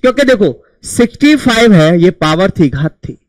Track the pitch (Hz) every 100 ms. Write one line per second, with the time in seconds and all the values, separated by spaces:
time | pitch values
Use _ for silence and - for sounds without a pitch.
0 | 247 254 277 247 185 123 _ _ - -
1 | 240 - 285 302 262 226 233 190 156 175
2 | 170 - 156 160 190 - 151 135 156 _
3 | - 131